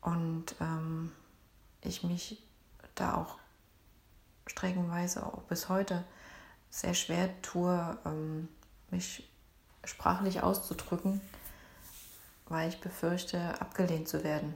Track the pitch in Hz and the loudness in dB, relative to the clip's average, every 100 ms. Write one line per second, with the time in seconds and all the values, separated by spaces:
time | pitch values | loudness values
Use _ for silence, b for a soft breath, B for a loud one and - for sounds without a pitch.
0 | - 170 165 165 160 - 160 160 160 160 | 2 2 2 0 -4 -4 -2 -2 -2 -2
1 | 165 - B B - - - - - 180 | -4 -8 B B -20 -20 -20 -8 -6 -2
2 | 175 175 - 220 - - - - - - | 0 0 -4 -10 -16 -20 -20 -20 -14 0
3 | 185 - 170 - - - - - - - | 2 2 0 -8 -18 -20 -20 -20 -20 -20
4 | - - - - - - 185 185 175 170 | -20 -20 -20 -20 -12 -2 0 2 2 2
5 | 175 - - - - 175 - 190 196 175 | 0 0 -4 -6 -4 -4 2 2 4 0
6 | 180 B B B B B - - - 175 | -2 B B B B B -12 -2 0 2
7 | - 170 185 185 - 175 175 180 170 226 | 2 2 2 0 -4 2 4 4 2 -2
8 | - 156 156 156 160 - - - - 180 | -4 -2 -2 -2 -4 -10 -20 -20 -4 -2
9 | 180 - - - - - - - - - | -2 -8 -14 -20 -20 -20 -20 -16 -14 2
10 | - 185 196 185 - 196 - - - 175 | 4 6 4 4 4 4 0 -6 -2 0
11 | 190 196 - B B B B B B B | 2 0 -2 B B B B B B B
12 | B B B B - 160 165 165 185 - | B B B B -4 0 0 0 -6 0
13 | 170 180 - 180 175 - - - 180 160 | 2 2 0 -2 0 -2 -4 2 2 2
14 | 160 156 156 151 151 | 0 0 2 2 0